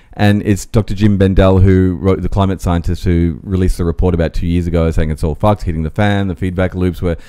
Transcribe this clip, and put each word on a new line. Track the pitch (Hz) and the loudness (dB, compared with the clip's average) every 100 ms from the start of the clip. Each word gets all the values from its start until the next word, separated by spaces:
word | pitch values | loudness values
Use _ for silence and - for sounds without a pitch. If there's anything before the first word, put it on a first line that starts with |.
| _ | _
And | - 104 101 | -2 2 2
it's | - 98 - | 0 -2 0
Doctor | 113 101 | -2 -2
Jim | 95 107 98 | 0 2 4
Bendell, | 95 95 95 95 | 4 4 4 6
who | 95 92 92 87 | 6 4 2 0
wrote, | 95 95 | 0 0
the | 87 | -2
climate | 101 95 92 | -2 -2 -2
scientist | - 87 82 87 | -2 -2 -2 -4
who | 95 85 85 80 | 0 0 0 -2
released | - 92 92 - | -4 -2 0 0
the | |
report | 85 82 90 | -2 0 0
about | 87 80 | 0 -2
two | - 87 | -2 -2
years | 87 85 | -2 0
ago | 85 82 | 0 0
saying | 85 78 | 0 -2
it's | 76 | -2
all | 82 | -4
fucked, | 73 107 104 | -2 0 0
hitting | 90 82 | -2 -4
the | 78 | -4
fan, | - 104 101 98 | -2 -2 0 -4
the | 85 | -4
feedback | 92 87 92 | -6 -2 -4
loops | 92 92 85 | -2 -4 -2
were, | 87 82 | -4 -6